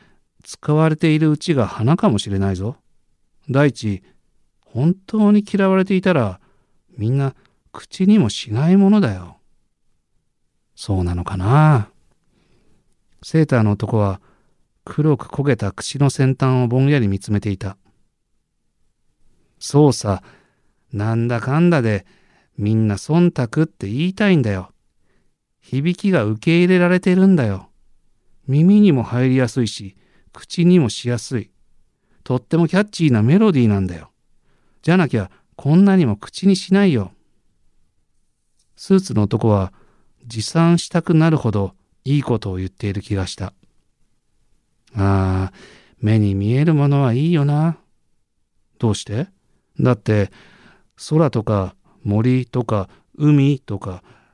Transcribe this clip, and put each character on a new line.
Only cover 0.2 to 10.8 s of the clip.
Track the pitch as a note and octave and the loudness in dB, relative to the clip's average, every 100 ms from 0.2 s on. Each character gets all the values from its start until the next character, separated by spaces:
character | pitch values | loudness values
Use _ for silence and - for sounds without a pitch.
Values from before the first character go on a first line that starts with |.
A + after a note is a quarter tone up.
| _ _ | _ _
使 | - - - | -20 -10 -2
わ | D3+ D#3+ | 0 0
れ | D3+ | 0
て | E3 D3+ | 0 2
い | |
る | D#3 | 2
う | D3 | 0
ち | - C#3 | -2 -2
が | G2+ | -2
花 | - A2+ E3 | -2 0 2
か | G#3 | 2
も | G#2 | 0
し | - | -2
れ | G2 | -2
な | G2 | -2
い | F#2 | -4
ぞ。 | G#2 - _ _ _ _ _ _ - | -6 -10 _ _ _ _ _ _ -4
第 | C3 D3 | 0 0
一、 | - G#2+ F#2+ - _ _ _ _ _ | 0 -6 -6 -10 _ _ _ _ _
本 | _ A2+ D#3+ | _ -2 -2
当 | F#3 - A3 G#3 | -2 -4 0 2
に | G#3 G#3 | 2 0
嫌 | G3+ F#3+ | 0 2
わ | F#3+ | 2
れ | F#3+ | 0
て | F#3 | 0
い | |
た | F#3 | 0
ら、 | D#3+ G#2 F2+ _ _ _ _ _ - | 0 -2 -6 _ _ _ _ _ -6
み | A2 | -2
ん | C3+ | -2
な | C#3 - _ _ _ | -2 -6 _ _ _
口 | - - - F#3 | -20 -14 -2 2
に | G#3+ | 4
も | A#2 | 2
し | - - | -4 -6
な | A2 D#3+ | -2 2
い | G3 | 4
も | G3 | 4
の | G#3+ | 4
だ | C3+ F#2 | 0 -4
よ。」 | E2+ - _ _ _ _ _ _ _ _ _ _ _ _ _ | -12 -20 _ _ _ _ _ _ _ _ _ _ _ _ _
そ | - | -14